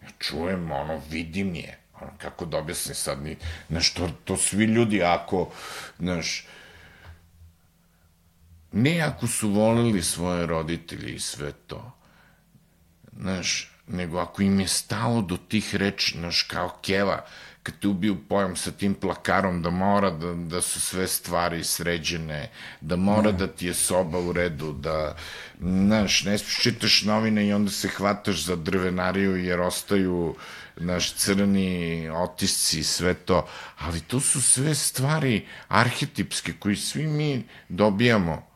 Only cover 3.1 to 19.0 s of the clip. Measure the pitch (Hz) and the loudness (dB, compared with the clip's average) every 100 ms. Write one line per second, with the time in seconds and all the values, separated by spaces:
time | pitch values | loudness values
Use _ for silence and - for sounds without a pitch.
3.1 | 69 73 76 82 80 - 80 80 - 87 | -4 -6 -8 -10 -10 -6 0 0 0 -4
4.1 | - - 92 - 95 110 110 117 101 87 | -4 -4 0 0 4 4 6 4 4 4
5.1 | 85 - 95 85 - - - - - 87 | 2 2 -2 -2 -6 -14 -12 -14 -6 -4
6.1 | 87 78 - - - - - - - - | -2 -4 -8 -10 -20 -20 -20 -20 -20 -20
7.1 | - _ _ - _ _ _ _ _ _ | -20 _ _ -20 _ _ _ _ _ _
8.1 | _ _ _ _ - _ 101 131 170 156 | _ _ _ _ -20 _ 2 2 2 -2
9.1 | - 117 - 107 101 110 113 117 104 82 | -2 -4 -2 2 4 4 4 4 2 0
10.1 | - 87 87 85 82 80 85 - 78 73 | -2 -2 -2 0 -2 -2 -6 -8 -12 -10
11.1 | - - - 71 - _ - 117 - _ | -8 -8 -8 -10 -10 _ -14 -14 -20 _
12.1 | _ _ _ _ _ _ _ _ _ - | _ _ _ _ _ _ _ _ _ -20
13.1 | - 92 92 80 - - _ - 90 87 | -10 -6 -4 -2 -4 -6 _ -8 -6 -4
14.1 | 87 85 - 98 98 92 - - 104 120 | -4 -4 2 4 4 2 -2 -2 -2 2
15.1 | 117 92 90 - 110 - 98 98 98 - | 0 0 -4 -2 -2 0 0 0 0 -4
16.1 | 69 85 85 - 87 90 - - 98 101 | -2 -2 -2 -2 -2 -4 -6 -2 2 2
17.1 | 87 - - - - - - 101 98 104 | 0 -4 -18 -20 -14 -14 -2 0 2 0
18.1 | 92 - 101 95 85 - - 101 98 | -2 0 0 0 -2 -8 -2 -2 0